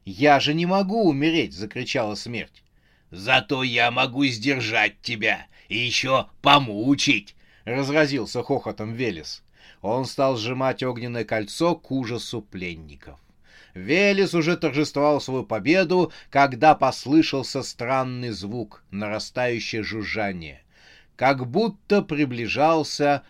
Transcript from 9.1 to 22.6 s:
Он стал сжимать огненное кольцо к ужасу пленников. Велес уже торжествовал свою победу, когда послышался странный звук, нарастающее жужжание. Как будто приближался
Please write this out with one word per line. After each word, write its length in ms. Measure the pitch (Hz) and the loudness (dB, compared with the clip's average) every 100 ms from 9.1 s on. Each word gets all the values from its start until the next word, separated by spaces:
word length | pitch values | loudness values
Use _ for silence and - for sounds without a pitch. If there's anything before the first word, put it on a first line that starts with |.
| 85 76 - _ _ - - | -4 -12 -16 _ _ -20 -10
Он 220 | 98 123 | -4 -2
стал 320 | 127 - 135 127 | -4 0 0 0
сжимать 460 | 107 127 131 123 | -4 -2 -2 -2
огненное 420 | 127 120 120 120 | -4 -6 -6 -6
кольцо 500 | 110 113 104 - 170 | -4 -4 -4 -2 0
к 160 | 165 - | 0 -4
ужасу 520 | 135 117 117 - 120 | -4 -4 -6 -6 -10
пленников. 760 | - 98 90 82 78 69 - 71 _ _ _ - - | -10 -10 -10 -10 -16 -20 -20 -20 _ _ _ -20 -20
Велес 600 | 92 92 165 202 196 180 | -14 -2 2 2 2 2
уже 220 | 165 156 170 | 2 0 0
торжествовал 640 | 160 131 151 139 147 143 | 0 0 -2 2 2 2
свою 240 | - 131 | 0 -6
победу, 680 | - 110 110 185 175 180 175 - - | -4 -2 2 2 4 2 2 -4 -2
когда 440 | 139 139 123 156 | 2 4 6 6
послышался 880 | 143 131 - 120 156 156 135 120 139 | 6 4 0 2 4 4 0 -4 -6
странный 680 | 117 - 120 131 127 123 123 | -8 -8 -2 -2 -2 -6 -8
звук, 540 | 101 98 120 107 - _ | -8 -8 -8 -8 -14 _
нарастающее 920 | 98 107 107 - - 123 120 107 117 | -8 -6 -6 -6 -4 -2 -2 -4 -6
жужжание. 800 | 98 110 98 107 101 90 80 69 _ _ - - _ - | -6 -6 -6 -4 -4 -6 -12 -18 _ _ -20 -20 _ 0
Как 300 | 127 139 120 | 0 2 0
будто 540 | 139 226 - _ 202 | 0 -2 -4 _ 0
приближался 1200 | - 147 143 123 113 107 | 0 -2 -2 -2 -6 0